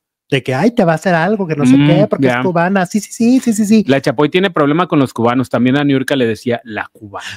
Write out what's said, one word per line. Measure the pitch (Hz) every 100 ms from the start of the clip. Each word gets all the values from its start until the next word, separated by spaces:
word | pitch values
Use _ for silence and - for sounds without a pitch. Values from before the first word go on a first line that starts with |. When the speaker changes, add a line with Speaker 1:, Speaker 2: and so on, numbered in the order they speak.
| _ _ _
Speaker 1:
de | 139
que, | 127
"Ay, | 127 202
te | 240
va | 180
a |
hacer | 160 202
algo, | 170 170 214 185
que | 151
no | 131
sé | 135
Speaker 2:
Mm, | 147
Speaker 1:
qué, | 151 156
porque | 190 135
Speaker 2:
ya. | 120
Speaker 1:
es | 131
cubana". | 170 175 196 180
Sí, | 214
sí, | -
sí, | - 233 262
sí, | 240
sí, | 208 208
sí. | 220 196
Speaker 2:
La | 135
Chapoy | 151 123 151
tiene | 185 196
problema | 170 143 151 180
con | 156
los | 127
cubanos. | - 117 123 123
También | 120 123 139
a |
Niurka | 143 135 131 143
le | 120
decía, | 107 - 117
"La | - 104 -
cubana". | - 107 98 -